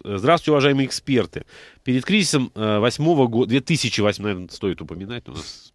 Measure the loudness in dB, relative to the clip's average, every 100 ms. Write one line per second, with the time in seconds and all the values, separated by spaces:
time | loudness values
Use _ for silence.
0 | -8 -2 2 2 2 2 4 2 0 -4
1 | -2 0 0 -6 -16 -20 -20 _ -2 -2
2 | 2 2 2 0 -2 -2 0 2 2 2
3 | 2 4 2 2 2 0 0 0 0 0
4 | 0 0 -4 -6 -8 -6 -4 -4 -8 -12
5 | -12 -12 -12 -14 -14 -16 -20